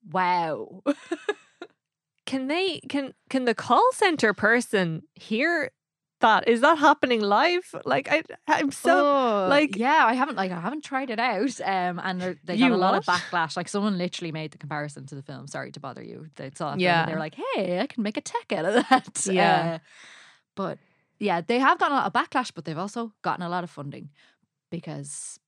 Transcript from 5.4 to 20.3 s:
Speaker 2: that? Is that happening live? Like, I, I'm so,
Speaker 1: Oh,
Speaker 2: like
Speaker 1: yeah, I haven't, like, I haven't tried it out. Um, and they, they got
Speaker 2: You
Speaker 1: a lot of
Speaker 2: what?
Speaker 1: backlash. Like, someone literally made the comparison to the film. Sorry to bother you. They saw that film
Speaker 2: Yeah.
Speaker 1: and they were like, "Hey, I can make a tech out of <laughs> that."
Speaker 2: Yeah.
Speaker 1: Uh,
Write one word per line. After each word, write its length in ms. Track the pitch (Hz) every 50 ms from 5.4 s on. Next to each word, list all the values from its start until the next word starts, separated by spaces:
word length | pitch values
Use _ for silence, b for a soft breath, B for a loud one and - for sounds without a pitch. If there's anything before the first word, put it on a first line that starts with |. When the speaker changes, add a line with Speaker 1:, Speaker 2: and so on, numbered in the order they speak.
| 277 330 349 320 285 - _ _ _ _ _ _ _ _ _ _
Speaker 2:
that? 260 | - 226 214 190 -
Is 140 | - 233 226
that 160 | 240 302 330
happening 420 | 302 277 302 302 294 - 254 247 226
live? 540 | 208 202 202 214 277 349 349 359 359 - - - -
Like, 220 | - - - 277 -
I, 140 | - 320 320 - - - _
I'm 240 | - 302 - 320 277
so, 340 | 269 - - 240 226 - 285
Speaker 1:
Oh, 420 | 285 285 277 262 240 214 202 190 185
Speaker 2:
like 260 | 185 - 302 - 196
Speaker 1:
yeah, 300 | 196 226 262 302 320 277
I 60 | 220 240
haven't, 240 | 254 262 311 262
like, 140 | 190 190 185
I 80 | 180 175
haven't 260 | 165 220 277 311 294
tried 240 | - 277 262 277 262
it 100 | 226 208
out. 400 | 233 254 220 185 220 277 233 -
Um, 380 | - 190 196 190 180 180 175 175
and 200 | - 185 185 180
they, 140 | 180 185 180 170 _
they 120 | - 185
got 100 | 208 254
Speaker 2:
You 80 | 262 233
Speaker 1:
a 20 |
lot 180 | 196 185 190 208
of 100 | - 220
Speaker 2:
what? 140 | - 180 180
Speaker 1:
backlash. 380 | - - - 175 165 156 -
Like, 100 | 185 170
someone 300 | - - 208 202 214 202
literally 340 | 180 175 180 - - 175 165
made 200 | 151 160 156 156
the 60 | 151
comparison 480 | - - 143 156 151 147 147 143 143 131
to 80 | 135 151
the 60 | 139
film. 260 | 139 - 139 131 135
Sorry 240 | 139 - 139 131 127 143
to 60 | 147
bother 200 | 147 135 120 123
you. 260 | 117 113 117 120 143 160 _
They 120 | - 147 135 -
saw 160 | - 170 147
that 40 | 139
film 40 | 180
Speaker 2:
Yeah. 220 | 180 180 175 165
Speaker 1:
and 80 | 160 -
they 40 | -
were 60 | -
like, 160 | 156 156 - - 349 523 523
"Hey, 260 | - 196 175 180 202
I 60 | -
can 160 | 294 - - 208
make 120 | 208 214
a 40 | 302
tech 300 | - - - 480 - _ 220
out 120 | 165 156
of 80 | 180 208
<laughs> 160 | 247 - -
that." 360 | 269 247 - - _ - - 196
Speaker 2:
Yeah. 440 | 190 180 175 170 165 156 160 165 165
Speaker 1:
Uh, 40 | 160 B B B B B B B B B B